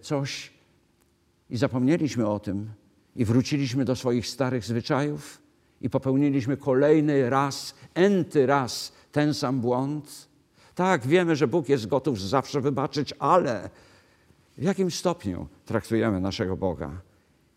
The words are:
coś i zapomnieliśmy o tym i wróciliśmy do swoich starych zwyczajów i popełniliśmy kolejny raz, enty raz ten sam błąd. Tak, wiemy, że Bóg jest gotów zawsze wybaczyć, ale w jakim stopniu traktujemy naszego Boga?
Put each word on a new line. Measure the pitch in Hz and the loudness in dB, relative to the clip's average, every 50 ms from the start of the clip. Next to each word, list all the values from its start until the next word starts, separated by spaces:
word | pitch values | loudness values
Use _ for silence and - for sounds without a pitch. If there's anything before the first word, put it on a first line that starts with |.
coś | - - 156 139 139 131 - - - - _ _ _ _ _ _ _ _ _ _ _ _ _ _ _ _ _ _ _ - | -8 -4 -4 -4 -4 -4 -8 -10 -12 -16 _ _ _ _ _ _ _ _ _ _ _ _ _ _ _ _ _ _ _ -8
i | 135 117 | -4 -2
zapomnieliśmy | 135 127 104 131 123 131 160 180 170 135 107 117 117 104 | -2 0 0 2 2 2 2 2 0 -2 -2 -2 0 0
o | 107 101 | -2 -2
tym | - - 92 101 104 110 110 - _ _ _ _ _ _ - | -4 -6 -6 -6 -6 -10 -14 -18 _ _ _ _ _ _ -4
i | - 123 | -4 0
wróciliśmy | 101 113 131 123 - 151 143 139 127 117 139 131 | 2 2 2 2 2 0 -2 -2 -2 -2 -2 0
do | 107 131 | 0 -2
swoich | 120 - 127 120 123 98 - | -2 0 0 0 0 -2 -4
starych | - - 135 127 127 127 98 | -4 -4 -2 -2 -2 -4 -4
zwyczajów | - 117 120 110 - 156 131 143 147 147 151 147 - - - _ _ _ _ _ _ _ - | -4 -4 -4 -2 0 0 0 0 -2 -4 -8 -12 -16 -20 -20 _ _ _ _ _ _ _ -8
i | - 127 | -8 -2
popełniliśmy | - 135 - 135 131 135 147 147 135 139 113 120 143 - | -2 -2 0 0 2 2 2 2 2 0 0 -2 -4 -4
kolejny | - 143 131 131 143 147 156 160 147 151 147 139 135 120 | 0 0 2 4 6 6 6 6 4 4 2 2 2 2
raz, | 131 135 139 139 131 - - - - - - - - | 2 2 0 0 -2 -6 -10 -12 -16 -18 -20 -8 0
enty | 160 180 202 202 190 156 - - 151 131 | 2 4 4 4 4 0 0 2 2 4
raz | 127 139 143 131 113 - - - - - - - _ | 4 4 2 2 -2 -6 -8 -10 -12 -16 -20 -16 _
ten | - 147 147 151 143 | -2 0 0 0 0
sam | - - 127 131 135 | -2 -2 -2 -2 0
błąd. | 113 123 123 123 135 139 147 151 139 - - - - _ _ _ _ _ _ _ _ - - | 0 0 0 0 0 -2 -4 -8 -10 -12 -18 -20 -20 _ _ _ _ _ _ _ _ -14 -4
Tak, | - 180 190 185 151 110 127 | 0 2 2 2 2 2 4
wiemy, | 156 185 180 165 165 | 4 4 4 4 2
że | 131 147 123 | 2 2 2
Bóg | 117 175 143 - | 2 0 2 2
jest | 139 131 110 110 | 0 0 2 0
gotów | - 131 - 160 131 98 | -2 0 0 0 -2 -2
zawsze | 95 98 113 139 127 - - 147 | -2 0 0 0 0 0 -4 -2
wybaczyć, | 120 147 139 139 135 151 - 147 143 - - - | -2 -2 -2 -2 -4 -4 -4 -4 -6 -6 -6 -4
ale | - 139 170 185 175 139 117 98 - 98 - - - - _ - _ _ _ _ _ _ _ _ _ _ _ - | 2 4 4 4 4 2 -2 -4 -8 -12 -16 -18 -20 -20 _ -20 _ _ _ _ _ _ _ _ _ _ _ -6
w | 120 | -2
jakim | 185 196 190 190 180 | -2 0 0 0 -2
stopniu | - - - 180 170 175 - 104 90 92 90 - - - _ | -2 -2 -2 -2 -2 -2 -4 -6 -6 -6 -8 -12 -14 -18 _
traktujemy | - 110 110 - - 113 113 110 113 101 92 | -4 -4 -4 -2 0 0 0 2 2 0 0
naszego | 92 98 95 - 110 92 92 82 | -2 -4 -4 -4 -4 -4 -4 -2
Boga? | 95 92 82 65 82 71 71 90 - _ _ _ _ _ _ _ _ _ _ | -2 -4 -4 -4 -8 -10 -10 -12 -16 _ _ _ _ _ _ _ _ _ _